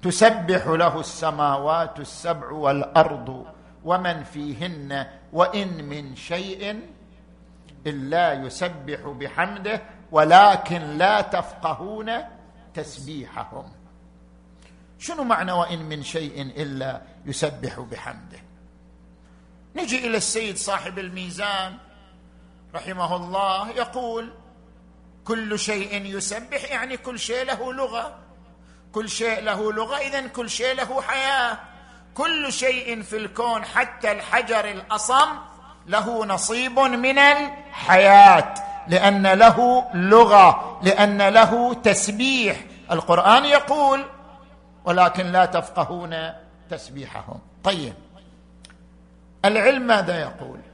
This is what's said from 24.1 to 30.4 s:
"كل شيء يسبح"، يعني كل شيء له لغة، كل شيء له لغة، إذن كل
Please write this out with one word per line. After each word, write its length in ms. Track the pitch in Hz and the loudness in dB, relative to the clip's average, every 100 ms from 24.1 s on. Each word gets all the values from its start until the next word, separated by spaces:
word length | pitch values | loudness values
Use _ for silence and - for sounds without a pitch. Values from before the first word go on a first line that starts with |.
| 226 233 - - _ _ _ - _ - _ - | -8 -12 -18 -20 _ _ _ -20 _ -20 _ -8
"كل 340 | 226 220 208 | -6 -4 -6
شيء 460 | - 208 202 202 196 | -6 -6 -6 -10 -10
يسبح"، 680 | 196 196 208 240 285 262 | -10 -8 -10 -10 -10 -8
يعني 260 | 262 247 254 | -8 -8 -10
كل 220 | 254 247 | -12 -10
شيء 260 | - 247 262 | -8 -6 -6
له 280 | 226 254 | -6 -8
لغة، 420 | 254 262 226 220 - - - - _ - - _ | -6 -6 -6 -10 -14 -20 -20 -20 _ -20 -20 _
كل 180 | 214 214 | -10 -8
شيء 320 | - 233 220 | -6 -4 -4
له 320 | 214 202 214 | -4 -4 -4
لغة، 240 | 214 226 277 | -4 -6 -6
إذن 300 | 277 277 262 | -6 -6 -8
كل 220 | - | -10